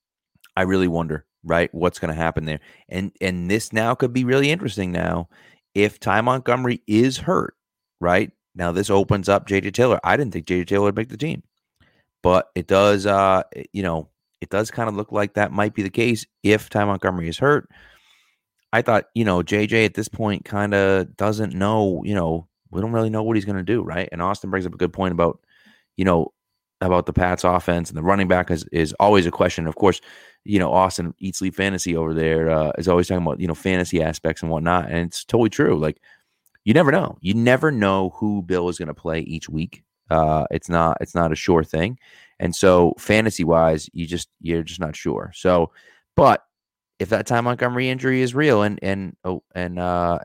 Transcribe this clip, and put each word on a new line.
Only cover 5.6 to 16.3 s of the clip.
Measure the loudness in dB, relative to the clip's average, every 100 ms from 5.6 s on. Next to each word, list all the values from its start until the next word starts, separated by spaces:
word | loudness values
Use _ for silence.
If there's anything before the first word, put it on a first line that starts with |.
| _
If | 0 0 0
Ty | 0 2
Montgomery | 2 0 0 0 0 -4 0
is | 2 2 0
hurt, | -2 -2 -2 -8 _ _ _ -4
right? | 0 2 0 -8 _ -6
Now | -2
this | -2 2
opens | 2 2 0 2
up | 0 2
J | -2
J | -2
Taylor. | 0 2 2
I | 0 0
didn't | -2
think | -6 -4
J | -4
J |
Taylor | 0 0
would | 0 -2
make | -6
the | -8
team. | -8 -8 -14 _ _ _ _ _ _ _
But | 2 2 2
it | -6 2
does, | 4 6 4 2
uh, | 2 4 2 0
it, | -10 -12
you | -6
know, | -4 -4 -8 _ _ -18
it | -6
does | -4 -4
kind | -4 -4
of | -4
look | -4
like | -2 -2
that | 0 -2
might | 0 -2
be | -2
the | -4
case | -2 -2 -2 -6